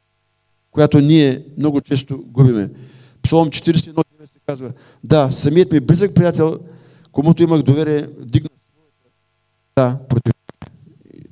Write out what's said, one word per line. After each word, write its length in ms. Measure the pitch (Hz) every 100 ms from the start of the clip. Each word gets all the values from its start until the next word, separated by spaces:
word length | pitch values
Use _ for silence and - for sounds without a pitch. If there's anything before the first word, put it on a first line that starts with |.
| _ _ _ _ _ _ _
която 300 | - 147 147
ние 440 | 143 160 143 131 - -
много 220 | 147 143
често 440 | - 135 - 135 -
губиме. 440 | 123 135 113 95 - - - _ _
Псалом 280 | - 165 160
четиридесет 360 | - - 160 -
и 40 |
едно 120 | 160 156
девет 180 | _ 151
се 80 | _ -
казва: 260 | 139 127 127 _ _
"Да, 280 | 113 156 135
самият 400 | 127 143 165 185
ми 80 | 151
близък 340 | 127 170 196
приятел, 440 | 165 175 160 156 - - - _ _ _
комуто 300 | - 151 165
имах 200 | 165 160
доверие, 460 | 131 143 156 147 156 147
вдигна 300 | 120 123 151 - _
своята 400 | _ 156 _ _ _ _ _ _ _ _ -
ръка 220 | 123 135 135
против 240 | 117 - - - _
мен." 100 | - _ _ _ _
И 140 | 50 -